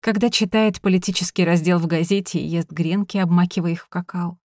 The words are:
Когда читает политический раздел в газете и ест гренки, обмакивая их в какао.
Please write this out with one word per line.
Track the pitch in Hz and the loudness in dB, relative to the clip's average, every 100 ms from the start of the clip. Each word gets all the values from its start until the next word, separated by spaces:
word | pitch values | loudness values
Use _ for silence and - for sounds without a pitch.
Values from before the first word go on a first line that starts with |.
Когда | - 208 233 | 0 0 0
читает | - 208 220 220 185 | 0 0 2 2 0
политический | 196 185 180 180 180 - | 0 2 0 -4 -4 0
раздел | 170 170 160 175 | 2 2 2 0
в | 165 | 0
газете | 165 165 196 190 165 | 0 0 -2 -2 -6
и | 151 | -4
ест | 170 165 | -4 -6
гренки, | 156 170 190 196 196 | -4 -2 -2 -2 -2
обмакивая | 180 175 175 - 170 | 2 4 2 0 -4
их | 170 - | -4 -6
в | |
какао. | 175 175 180 175 175 | -10 -8 -6 -8 -8